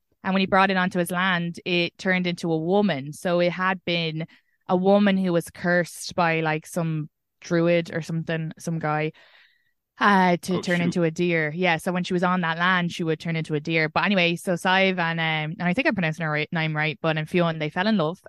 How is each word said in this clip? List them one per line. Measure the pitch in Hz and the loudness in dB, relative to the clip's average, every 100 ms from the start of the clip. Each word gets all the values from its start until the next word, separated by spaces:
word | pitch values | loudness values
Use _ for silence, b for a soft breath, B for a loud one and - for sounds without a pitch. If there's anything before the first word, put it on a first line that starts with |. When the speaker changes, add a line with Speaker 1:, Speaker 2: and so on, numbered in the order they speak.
| _ _ | _ _
Speaker 1:
And | 196 | -2
when | 190 | 0
he | 190 | 2
brought | 190 196 | 4 4
it | 190 | 2
onto | 180 180 | 0 0
his | 175 | -2
land, | 180 190 175 170 165 - | 0 0 0 -2 -6 -2
it | 175 170 - | 0 0 -2
turned | 190 185 180 | -2 0 0
into | 175 175 | -2 -2
a | 160 | 0
woman. | 160 196 208 143 139 | 2 2 2 0 -6
So | 147 185 175 | -6 -2 2
it | 175 | 2
had | 170 185 185 | 0 -2 -2
been | - 170 165 156 160 b b b b | -2 -2 -2 -4 -8 b b b b
a | 180 | 2
woman | 190 202 208 190 | 4 4 4 2
who | 185 | 2
was | 170 - | 0 -2
cursed | - 180 175 165 - - - | -4 0 0 0 -6 -8 0
by, | 170 160 | 0 0
like, | 160 156 - | 0 -2 -4
some | - 165 156 151 _ _ _ | -4 -2 -2 -6 _ _ _
druid | - 170 170 170 165 | -2 2 4 2 0
or | 165 | -6
something, | 151 165 160 165 160 - | -6 -6 -4 -6 -6 -8
some | - 165 | -6 -4
guy, | 156 151 156 - b b b b b b _ - | -2 -2 -2 -6 b b b b b b _ 0
uh, | 214 196 185 175 | 4 6 6 2
to | - 180 | 0 -2
Speaker 2:
Oh, | |
Speaker 1:
turn | - 175 | 0 0
Speaker 2:
shoot. | |
Speaker 1:
into | 175 175 | 0 2
a | 165 | 0
deer. | 165 175 165 151 | 0 0 0 0
Yeah, | 160 180 160 | 0 0 0
so | - | -2
when | 180 | -4
she | 175 | -2
was | 180 | 0
on | 180 185 | 2 0
that | 165 165 | 0 0
land, | 180 185 175 | 2 2 0
she | - | -2
would | 165 156 | -2 -2
turn | 170 160 | -4 -4
into | 156 | -2
a | 151 | -4
deer. | 147 165 156 | 0 0 0
But | 165 | 0
anyway, | 170 202 170 170 | 2 2 2 0
so | - 170 | -2 -2
Sive | 190 185 190 180 | 2 2 2 2
and, | 165 165 | -2 -2
um, | 160 156 156 165 | -2 -2 -4 -4
and | |
I | 175 | -2
think | 175 311 | 0 0
I'm | |
pronouncing | 214 165 156 160 | 0 -2 -2 -2
her | |
right, | 151 151 | -2 -2
name | 175 160 151 | -2 -2 -2
right, | 156 143 | -2 -2
but | 165 156 | -2 -2
in | 156 | 0
Fionn, | 180 170 160 | 0 0 0
they | 151 | -4
fell | 180 202 | -2 0
in | 214 | 2
love | 156 180 | 0 -4